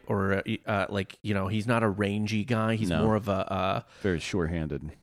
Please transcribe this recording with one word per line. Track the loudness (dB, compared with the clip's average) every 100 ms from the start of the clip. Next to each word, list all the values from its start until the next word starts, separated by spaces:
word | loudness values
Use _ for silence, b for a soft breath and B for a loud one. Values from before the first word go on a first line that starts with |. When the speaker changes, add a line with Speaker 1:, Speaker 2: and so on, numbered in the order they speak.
| -2
Speaker 1:
or, | 0 2 0
uh, | 0
y-, | -4 -2
uh, | 0 0
like, | -2 -4 -6
you | -2
know, | -2 0
he's | 0 0
not | 2
a | 2
rangy | 2 0 0 0 0 0
guy. | 0 0 0
He's | 0
Speaker 2:
No. | 2
Speaker 1:
more | 4 2
of | 2
a, | -2 0
uh, | -2 0 -2 -6 B
Speaker 2:
Very | 0 0
sure-handed. | 0 0 0 -2 -2 -4 -8 -10